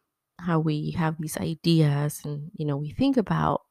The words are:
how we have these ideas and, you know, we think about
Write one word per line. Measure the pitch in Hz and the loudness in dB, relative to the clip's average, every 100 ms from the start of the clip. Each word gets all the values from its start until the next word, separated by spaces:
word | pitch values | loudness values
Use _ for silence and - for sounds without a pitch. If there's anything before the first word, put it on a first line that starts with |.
| _ _ _ - | _ _ _ -10
how | 175 165 | -2 0
we | 156 151 151 | 2 -2 -4
have | 156 160 160 | -2 -2 -2
these | 156 - | -6 -4
ideas | 165 165 170 165 151 143 147 - 151 | -4 0 4 6 6 4 0 -4 -8
and, | 147 151 - | -8 -10 -6
you | 151 | -4
know, | 143 | -4
we | 151 | -4
think | - 269 269 | 0 2 2
about | 196 160 156 143 - | 2 2 2 0 -4